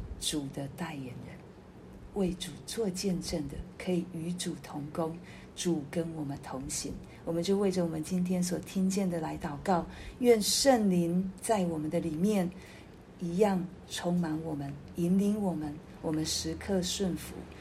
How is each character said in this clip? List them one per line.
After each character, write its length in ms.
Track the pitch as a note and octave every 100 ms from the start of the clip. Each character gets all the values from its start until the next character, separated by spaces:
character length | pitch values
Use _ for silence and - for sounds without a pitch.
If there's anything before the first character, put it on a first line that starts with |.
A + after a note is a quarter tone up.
| - -
主 280 | - D3+ C3+
的 140 | C#3+ C#3 -
代 160 | E3+
言 120 | C#3+ B2+
人， 300 | B2 - - - - - - - - -
为 180 | G#3 F3+ -
主 160 | - - -
做 200 | - G#3+
见 320 | F3+ G3+ E3
证 220 | - E3+ C#3
的， 80 | - - -
可 140 | -
以 140 | F3 F3
与 180 | E3+ E3
主 220 | F3 F3+ C#3+
同 240 | - D3+ C#3+
工， 240 | F3 D#3+ E3+ - - - -
主 280 | F3+ D3+ C#3
跟 180 | F3 E3 D#3+
我 80 |
们 140 | C#3+ C#3
同 180 | - C3+ C#3+
行。 240 | - C#3 - - - -
我 80 |
们 100 | E3
就 140 | F3+ G3
为 140 | G3+
着 120 | F3+
我 60 | E3+
们 140 | D#3+
今 200 | D#3 F#3
天 180 | F3+ F#3
所 160 | F3+ F3
听 280 | - F#3+ F#3+
见 200 | F#3+ F#3+
的 100 | E3+
来 160 | D#3 D3+
祷 180 | D#3+ C#3+
告， 220 | G3 F3 E3+ - - -
愿 200 | B3 A3+
圣 480 | G3+ - C#4 A#3+ G#3
灵 420 | F3+ E3+ F3+ F#3+ -
在 240 | - G#3+ F3
我 120 | D#3+
们 120 | D3+
的 100 | E3+
里 120 | E3+
面 380 | D#3 G3 G#3 F3+ - - - - - - -
一 180 | E3+ F3
样 260 | G#3 F#3+ F3+ - -
充 320 | - F3 F3
满 200 | E3 D#3
我 120 | D#3+ D3
们， 180 | C#3 C#3+ - -
引 240 | F3 F#3+
领 200 | G3+ G#3+
我 140 | G3
们， 180 | D#3 D3+ D3 - -
我 100 | E3+
们 140 | D#3 D#3
时 300 | - D#3+ D#3+
刻 260 | - F#3+
顺 340 | F3+ - F#3+ D3+
服， 200 | - - - -